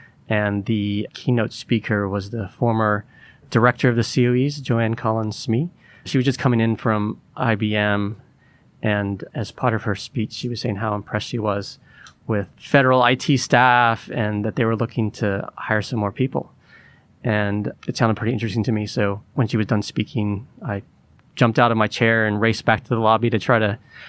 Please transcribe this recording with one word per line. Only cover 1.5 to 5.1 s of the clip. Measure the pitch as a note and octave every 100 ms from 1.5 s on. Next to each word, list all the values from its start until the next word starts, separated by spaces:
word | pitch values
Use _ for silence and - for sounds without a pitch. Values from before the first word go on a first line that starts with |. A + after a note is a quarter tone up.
speaker | - - A#2 - G#2 G2+
was | G2+ G2
the | A2+ G2
former | - A#2+ A2+ G#2+ G#2 - - - - -
director | A#2 A#2+ A#2+ B2+
of | A#2
the |
C | A2+ - B2
O |
Es, | B2 C#3 D3
Joanne | B2+ A#2 A2+ A2
Collins | A2+